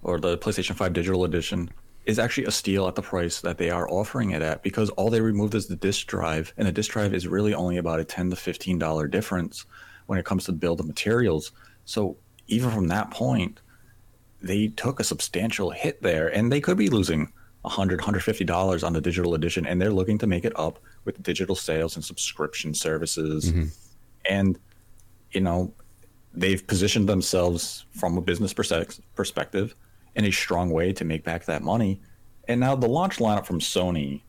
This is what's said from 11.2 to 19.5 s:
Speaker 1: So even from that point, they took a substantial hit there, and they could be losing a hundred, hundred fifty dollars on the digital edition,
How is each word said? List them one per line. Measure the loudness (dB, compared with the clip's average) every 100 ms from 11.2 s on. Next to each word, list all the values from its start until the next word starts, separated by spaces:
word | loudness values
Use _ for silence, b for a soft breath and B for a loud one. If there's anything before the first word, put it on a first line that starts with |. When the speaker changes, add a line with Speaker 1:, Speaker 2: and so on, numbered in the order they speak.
| 4 2 -2 B B B
Speaker 1:
So | -8 -2 -2 -4 -16 -20 -2
even | 0 2
from | 2 2
that | 2 -2
point, | -2 0 2 0 -6 -20 b b b -20 -20 _ -14
they | -2 0 0
took | 0 -4 -2
a |
substantial | -2 -2 -4 -2 -2 0 -2
hit | -2 -4 -2
there, | 0 2 2
and | 2 2
they | 2
could | 2 2
be | 4
losing | 4 2 2 0 b b -12
a | -8
hundred, | 0 0 0
hundred | 0 0
fifty | 0 0
dollars | 0 2 2 2
on | 0
the | 0
digital | 0 0 2
edition, | 2 0